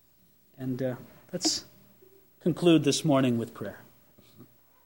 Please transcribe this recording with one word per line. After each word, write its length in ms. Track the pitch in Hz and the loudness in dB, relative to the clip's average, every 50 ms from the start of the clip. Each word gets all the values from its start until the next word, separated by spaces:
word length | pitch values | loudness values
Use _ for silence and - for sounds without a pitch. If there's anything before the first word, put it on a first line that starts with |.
| _ _ _ _ _ _ _ _ _ _ _ - | _ _ _ _ _ _ _ _ _ _ _ -12
and, 200 | 131 131 127 120 | -8 -8 -6 -4
uh, 160 | 131 127 123 - - - - - - - | -4 -6 -6 -8 -14 -20 -20 -20 -20 -12
let's 340 | - 170 - 311 - - - - - - _ _ _ _ - - _ - _ _ _ _ | -12 -6 -4 -4 -4 -4 -8 -14 -20 -20 _ _ _ _ -20 -20 _ -20 _ _ _ _
conclude 420 | - 175 147 - 170 175 165 156 143 | -2 -2 -2 2 4 6 6 6 4
this 220 | 143 135 - - | 2 0 0 0
morning 320 | 160 139 135 131 127 120 117 | 2 2 4 4 2 2 0
with 160 | 113 - - | -2 -6 -10
prayer. 260 | - 113 98 - - - - - - _ _ _ _ _ _ _ - - - _ _ _ _ _ _ _ | -12 -12 -12 -14 -16 -20 -20 -20 -20 _ _ _ _ _ _ _ -20 -20 -20 _ _ _ _ _ _ _